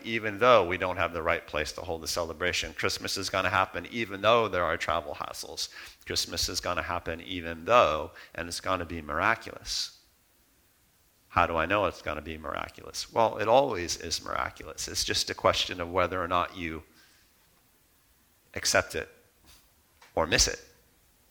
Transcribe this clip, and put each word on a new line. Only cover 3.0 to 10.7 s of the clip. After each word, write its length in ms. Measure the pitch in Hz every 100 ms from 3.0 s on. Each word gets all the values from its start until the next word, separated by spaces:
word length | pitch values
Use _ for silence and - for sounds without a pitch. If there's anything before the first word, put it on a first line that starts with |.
| 92 -
is 140 | 92
gonna 200 | 98 92
happen 380 | 95 95 - 85
even 300 | 117 107 98
though 300 | 104 120 110
there 160 | 92 85
are 100 | 85
travel 400 | - 80 76 73
hassles. 540 | - - - 78 - - - - -
Christmas 440 | 87 - 87 -
is 100 | 95
gonna 240 | 92 87
happen 380 | 80 87 85 82
even 420 | 82 90 82 82
though, 480 | 85 120 87 76 80 - -
and 160 | - 85
it's 100 | -
gonna 240 | 98 92
be 180 | 82 85
miraculous." 920 | 76 76 98 117 - - - - - - _ _ _ _ _ _ _